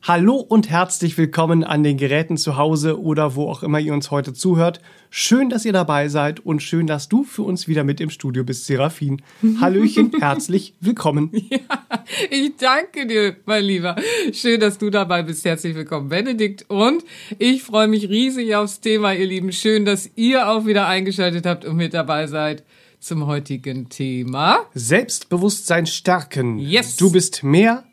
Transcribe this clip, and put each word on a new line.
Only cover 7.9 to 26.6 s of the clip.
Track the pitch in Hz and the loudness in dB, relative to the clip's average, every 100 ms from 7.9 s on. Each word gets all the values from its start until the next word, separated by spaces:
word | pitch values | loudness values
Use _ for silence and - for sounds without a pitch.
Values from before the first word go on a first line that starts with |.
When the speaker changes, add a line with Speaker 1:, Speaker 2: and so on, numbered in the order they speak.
| 139 | -2
Speaker 1:
im | 160 | -4
Studio | - 139 127 127 | -6 -6 -4 -4
bist, | 127 - | -6 -4
Serafin. | 135 143 160 143 139 - - | 0 0 -2 -4 -6 -8 0
Speaker 2:
<laughs> | 220 220 | 0 2
Speaker 1:
Hallöchen, | 185 190 214 220 226 311 | 2 4 2 4 2 4
herzlich | 147 139 - 185 - _ | 2 0 0 -2 -4 _
willkommen. | 175 226 160 147 151 | -2 0 0 0 0
Speaker 2:
Ja, | 214 202 262 - 285 - 240 - - 392 | -2 -4 -6 -4 -8 -6 -10 -8 -6 -2
ich | 277 277 285 | 0 -2 0
danke | 254 269 370 - 254 | 2 2 0 -6 -2
dir, | 220 202 185 - | 0 0 -2 -2
mein | 214 202 | 0 2
Lieber. | 185 175 170 403 466 349 | 0 -2 -4 -4 -2 -2
Schön, | - 247 233 | -2 0 4
dass | 208 202 | 2 0
du | 208 | -2
dabei | 202 185 175 | 0 0 -2
bist. | 160 160 | -2 -4
Herzlich | 185 160 170 160 | -2 -2 -4 -6
willkommen, | 151 160 143 | -6 -6 -4
Benedikt. | 165 240 233 208 196 - | -2 -2 0 -2 -4 -6
Und | 202 226 320 - - - 214 | 0 2 2 -4 -20 -16 -2
ich | 240 262 | 0 0
freue | 262 214 214 | 0 2 2
mich | 220 202 | 2 0
riesig | 208 262 262 226 208 | 0 0 -2 -2 0
aufs | 208 196 | 0 -4
Thema, | 226 220 208 | -2 0 2
ihr | 190 190 | 0 -2
Lieben. | 185 185 | -2 -4
Schön, | 170 214 214 | -2 2 2
dass | 208 196 - - | 2 -2 -4 -2
ihr | 233 262 208 | 2 2 2
auch | 220 220 | 0 2
wieder | 202 190 | 2 2
eingeschaltet | 185 190 190 185 175 175 | 0 -2 0 0 0 -2
habt | 170 - | -4 -2
und | 165 | -2
mit | 165 | -2
dabei | 170 147 151 156 | -2 -2 -2 -2
seid | 151 151 151 _ _ _ _ | -2 -4 -4 _ _ _ _
zum | - 165 147 | -8 -6 -2
heutigen | 147 143 131 131 131 123 | -4 -6 -10 -8 -10 -10
Thema. | - 135 127 120 127 160 269 440 - | -8 -6 -6 -6 -2 2 2 0 -8
Speaker 1:
Selbstbewusstsein | 117 175 262 - - 175 196 202 - 170 165 | 2 2 2 -6 -2 0 0 0 0 0 0
stärken. | - - 180 147 147 123 | -2 0 0 0 -4 -2
Speaker 2:
Yes. | 110 | -2